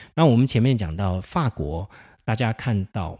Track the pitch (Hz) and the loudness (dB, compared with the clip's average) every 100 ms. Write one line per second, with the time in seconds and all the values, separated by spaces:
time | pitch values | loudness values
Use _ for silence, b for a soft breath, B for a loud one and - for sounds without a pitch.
0 | B - 160 117 131 113 127 120 82 82 | B 2 4 6 4 2 2 2 -2 -2
1 | 98 92 - 180 131 - 73 82 98 B | -2 -2 -4 -2 -2 -2 -6 -6 -10 B
2 | B B - 113 113 110 127 104 95 104 | B B -6 -2 -2 -2 -2 -2 -2 -6
3 | 80 | -8